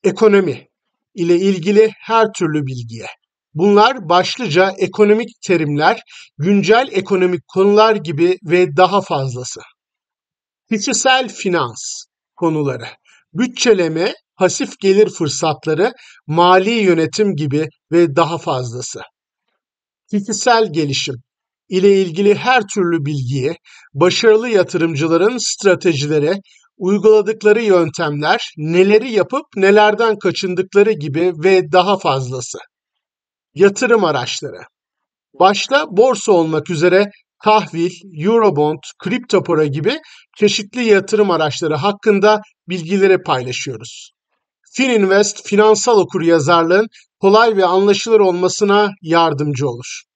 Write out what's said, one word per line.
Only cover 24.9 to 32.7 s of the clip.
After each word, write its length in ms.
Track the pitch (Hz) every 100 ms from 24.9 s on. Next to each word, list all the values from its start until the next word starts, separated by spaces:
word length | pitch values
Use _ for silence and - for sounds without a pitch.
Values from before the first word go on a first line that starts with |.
| 143 160 165 202 247
stratejileri, 920 | - - 196 175 180 139 147 156 147 196 _ _ _ _
uyguladıkları 840 | 185 202 208 214 202 214 208 214
yöntemler, 920 | 220 185 156 - 156 147 151 226 - -
neleri 540 | 156 175 196 214 254
yapıp 340 | 214 175 269 -
nelerden 640 | 196 190 208 214 208 233 202
kaçındıkları 720 | 185 - 190 180 190 202 208
gibi 420 | 180 151 147 180 160
ve 280 | 180 185 156
daha 260 | 180 185 196
fazlası. 600 | 165 135 127 127 - - -